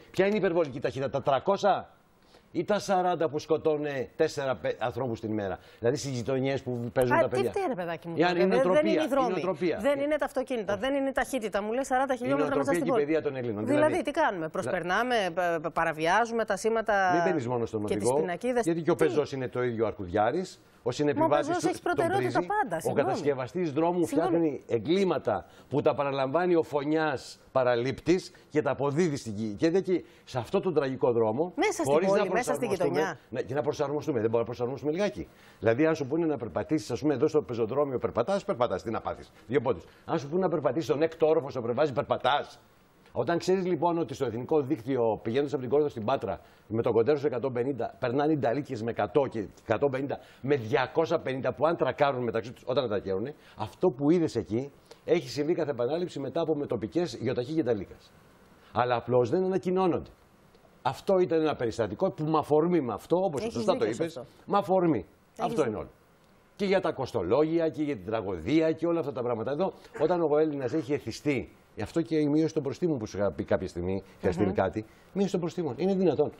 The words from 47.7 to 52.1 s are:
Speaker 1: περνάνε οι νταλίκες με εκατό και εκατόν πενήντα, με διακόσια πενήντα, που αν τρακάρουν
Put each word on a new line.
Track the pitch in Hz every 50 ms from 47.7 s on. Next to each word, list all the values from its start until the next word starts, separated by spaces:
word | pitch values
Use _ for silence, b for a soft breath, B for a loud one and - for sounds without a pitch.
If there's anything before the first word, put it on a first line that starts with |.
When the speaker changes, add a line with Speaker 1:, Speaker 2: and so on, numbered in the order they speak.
| 139 110 110 - - -
Speaker 1:
περνάνε | 131 120 123 143 143 156
οι | 160
νταλίκες | 143 117 120 120 147 135 - 135 104
με | 110 117
εκατό | 110 - 104 - - 147 135
και | 117 - 113 95 - - -
εκατόν | - - 110 110 139 143
πενήντα, | 131 131 143 127 - B B B B B
με | - 135 147
διακόσια | 127 110 107 143 135 127 - - 160 160 151 170 -
πενήντα, | - 135 131 131 - 131
που | 120 - 139
αν | 165 170
τρακάρουν | 170 160 131 120 - 147 139